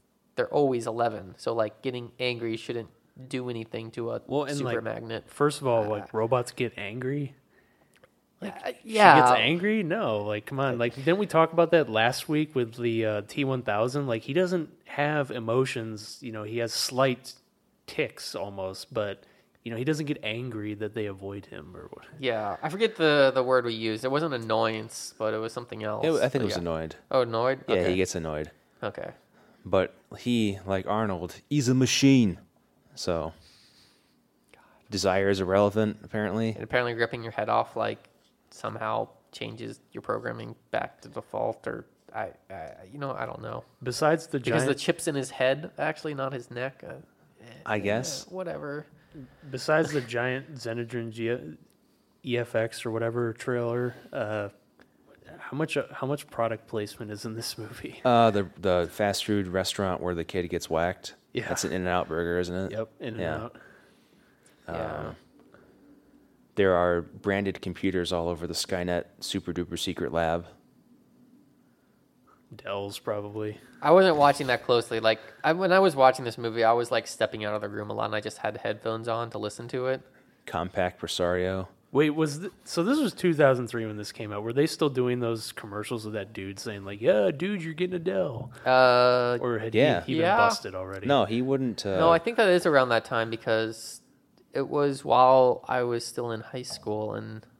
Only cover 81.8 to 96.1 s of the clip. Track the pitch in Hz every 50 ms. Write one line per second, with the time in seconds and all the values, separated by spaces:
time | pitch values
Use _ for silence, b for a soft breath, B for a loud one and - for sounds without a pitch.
81.8 | _ - 131 135 156 151 147 160 160 147 143 156 190 180 - _ - - - 170
82.8 | 170 226 285 311 285 190 - - - 175 160 143 151 135 131 123 120 110 - 117
83.8 | 113 107 104 104 104 - - - 113 104 104 104 107 113 123 139 156 160 - -
84.8 | 160 143 127 127 123 123 123 123 120 113 117 110 - - - - - 104 101 104
85.8 | 104 - 123 113 107 107 107 104 98 107 110 - 95 98 98 101 - 117 104 98
86.8 | 98 98 101 101 117 156 196 214 202 185 147 135 175 202 208 185 160 165 156 160
87.8 | 180 180 185 170 160 185 196 190 175 151 113 113 - - - - - 127 127 131
88.8 | 127 127 123 123 123 123 123 123 123 120 123 120 127 123 117 107 110 113 110 110
89.8 | 139 151 104 85 - - 160 160 165 180 208 233 233 233 214 - - 101 92 92
90.8 | 92 95 98 95 101 127 143 131 107 101 113 120 127 131 139 135 131 120 104 -
91.8 | - 101 95 92 160 170 165 165 165 233 233 240 220 185 180 175 - 175 147 135
92.8 | 127 123 117 110 - - 127 113 113 113 113 110 - 123 113 110 113 113 113 -
93.8 | - - - - _ _ _ _ _ _ _ _ _ _ - 135 135 - 139 147
94.8 | 143 143 135 135 - 143 120 123 127 127 131 131 127 123 117 - - - 127 127
95.8 | 123 120 120 117 - -